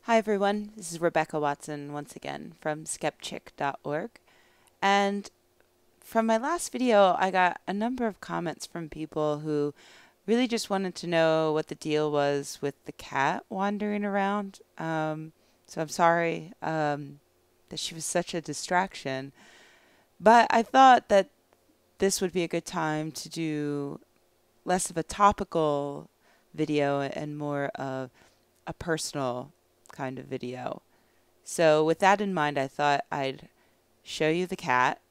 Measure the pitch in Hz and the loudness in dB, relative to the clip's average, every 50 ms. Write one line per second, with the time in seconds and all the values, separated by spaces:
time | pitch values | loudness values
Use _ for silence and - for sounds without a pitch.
0 | _ - 233 226 220 214 214 196 202 196 202 208 208 208 214 220 185 165 170 165 | _ 4 2 2 4 2 0 0 2 0 0 -2 -4 -10 -14 -14 -12 -12 -8 -2
1 | 165 165 160 165 156 - - 156 151 143 143 - - - 151 147 143 147 147 147 | -2 0 2 2 0 0 -2 -2 -2 -2 -4 -4 -8 -12 -10 -10 -10 -10 -10 -10
2 | 147 147 - - - 143 143 - 76 - 165 _ - 156 151 151 156 - - - | -12 -12 -16 -12 -10 -10 -10 -10 -12 -14 -18 _ -6 -6 -6 -6 -8 -12 -10 -4
3 | - 151 - _ - - - - _ - _ - 151 139 135 - _ 147 143 156 | -4 -6 -6 _ -14 -12 -12 -12 _ -16 _ -6 -4 -4 -4 -6 _ -6 -6 -6
4 | 190 233 _ - _ _ _ _ _ _ _ _ _ _ _ _ - 196 196 202 | -6 -8 _ -18 _ _ _ _ _ _ _ _ _ _ _ _ 0 2 4 4
5 | 202 196 202 202 196 - _ _ _ _ _ _ _ _ _ _ _ _ _ _ | 2 2 -2 -4 -8 -10 _ _ _ _ _ _ _ _ _ _ _ _ _ _
6 | _ - - 226 226 226 226 220 240 285 339 349 - - - 247 254 254 226 202 | _ -2 -2 0 2 2 2 0 0 -2 -4 -4 -4 -6 -4 -2 0 4 6 6
7 | 202 185 170 - 185 190 185 185 180 175 - - _ - 185 202 214 240 262 247 | 8 6 6 2 0 0 2 2 2 2 0 -2 _ -6 -4 -2 -2 -4 -2 -2
8 | 240 220 190 _ - - 170 170 175 165 151 - - - _ 165 165 151 - 156 | -2 -4 -4 _ -10 -6 -6 -4 -4 -4 -6 -8 -12 -12 _ -10 -10 -10 -8 -10
9 | 156 151 - 156 151 151 147 147 151 156 151 147 147 147 143 _ - - - - | -10 -6 -2 -2 0 0 0 -2 -2 -2 0 0 0 -2 -4 _ -20 -20 -20 -20
10 | - _ _ _ _ - 220 240 254 233 233 220 - - 202 190 190 185 175 - | -20 _ _ _ _ 0 2 2 2 2 0 -2 -2 -2 -2 -2 -2 -4 -6 -8
11 | - 170 170 165 160 160 160 160 160 156 151 156 156 - 135 - - 156 151 151 | -6 0 2 4 4 4 4 4 2 2 0 0 -2 -4 -10 -10 -4 -2 0 0
12 | 151 151 147 147 143 143 143 143 139 - - - - 143 139 _ _ - - - | 2 2 2 2 2 2 0 -2 -4 -6 -10 -6 -6 -6 -6 _ _ -18 -16 -16
13 | - - - 139 135 147 175 196 - _ 220 190 190 202 208 202 208 208 208 208 | -16 -8 -2 0 0 0 0 -2 -8 _ -6 -4 -2 -2 -2 -4 -4 -4 -4 -4
14 | 202 208 196 202 196 196 202 208 208 196 190 - - _ _ - 160 160 165 160 | -4 -2 -2 0 0 0 -2 -2 -4 -8 -12 -18 -20 _ _ -10 -6 -4 -2 -2
15 | 156 156 156 156 156 160 - _ _ _ _ _ _ _ - 165 165 151 - - | -2 -4 -4 -6 -10 -14 -16 _ _ _ _ _ _ _ -8 -8 -6 -6 0 4
16 | 175 170 170 170 170 165 160 170 160 165 226 _ - 156 160 160 151 147 147 143 | 6 6 6 4 2 0 -2 -4 -8 -12 -14 _ -6 -4 -2 0 0 0 -2 -4
17 | 147 139 143 143 _ _ _ _ _ _ _ _ _ _ - 160 - - 170 165 | -6 -12 -16 -20 _ _ _ _ _ _ _ _ _ _ -12 -10 -8 -8 -8 -8
18 | 156 - - 180 170 - - 170 151 - 147 - - - 185 180 185 190 - - | -8 -2 -2 -2 -2 -2 -6 -8 -6 -6 -10 -8 -6 -2 0 0 0 -2 -6 -10
19 | - 135 135 131 135 139 - _ - - - - - - _ _ _ _ _ _ | -8 -6 -6 -6 -8 -12 -16 _ -20 -20 -20 -20 -20 -20 _ _ _ _ _ _
20 | _ _ _ _ 170 208 226 233 226 - - 226 226 - - 262 269 262 254 - | _ _ _ _ 6 8 8 8 8 6 4 2 0 4 6 8 10 10 10 8
21 | - _ 208 196 190 - _ _ _ _ _ _ _ _ _ _ _ _ _ _ | 6 _ 4 4 4 4 _ _ _ _ _ _ _ _ _ _ _ _ _ _
22 | - 196 190 - 196 180 156 185 170 165 - 170 - - - 180 160 156 151 151 | 0 0 2 0 -2 -2 0 -2 -2 -2 -2 -6 -6 -4 -6 -4 -2 -2 -2 -2
23 | 156 160 151 - - 156 - 165 165 156 151 151 147 147 147 143 143 143 - - | -4 -6 -8 -10 -14 -12 -8 -6 -4 -4 -4 -4 -4 -4 -4 -4 -6 -8 -10 -12
24 | _ _ _ _ _ _ _ _ _ _ _ _ _ - 180 190 - - 175 165 | _ _ _ _ _ _ _ _ _ _ _ _ _ -2 0 0 0 -4 -4 -6
25 | 160 _ - - 208 202 208 - 202 _ - 170 160 151 147 143 143 143 139 147 | -6 _ 0 4 4 4 4 4 -6 _ -2 0 0 2 0 0 -2 -6 -8 -10
26 | 156 - _ _ _ _ _ _ _ _ _ 151 156 147 151 147 143 143 143 139 | -14 -18 _ _ _ _ _ _ _ _ _ -6 -2 0 0 0 2 2 0 0
27 | 139 135 - - 156 151 147 147 147 147 147 143 143 139 - - 135 135 131 131 | -2 -4 -4 -6 -8 -8 -8 -8 -6 -4 -4 -4 -4 -4 -6 -6 -8 -6 -6 -6
28 | 131 127 _ _ - _ _ _ _ _ _ _ _ - - _ - 170 165 151 | -8 -10 _ _ -20 _ _ _ _ _ _ _ _ -14 -12 _ -4 -4 -4 -4
29 | - - - 147 135 127 123 123 131 143 _ _ _ _ _ _ _ _ - - | -4 -6 -6 -4 -4 -4 -4 -6 -8 -12 _ _ _ _ _ _ _ _ -12 -10
30 | 135 131 131 131 127 - 135 127 - 123 123 127 123 - - - _ _ _ _ | -8 -8 -8 -10 -10 -8 -8 -8 -8 -8 -10 -8 -8 -10 -10 -10 _ _ _ _
31 | _ _ _ _ _ _ _ _ _ - - - 170 160 151 151 156 156 165 - | _ _ _ _ _ _ _ _ _ -10 -2 2 4 6 6 6 4 2 2 4
32 | - 190 202 202 208 202 190 170 147 147 143 143 135 135 - - 147 147 143 139 | 6 4 4 4 2 -4 -2 -2 -2 -2 -2 -2 -4 -4 -4 0 2 2 2 2
33 | - _ - 151 135 135 135 147 - - _ _ _ _ _ _ _ _ _ _ | -2 _ -4 -4 -4 -4 -6 -8 -16 -20 _ _ _ _ _ _ _ _ _ _
34 | _ - - - 160 156 160 170 185 175 190 - - 156 127 123 127 135 - - | _ -14 -4 0 0 2 2 0 -2 -4 -4 -8 -2 2 2 4 4 2 2 -2
35 | _ _ | _ _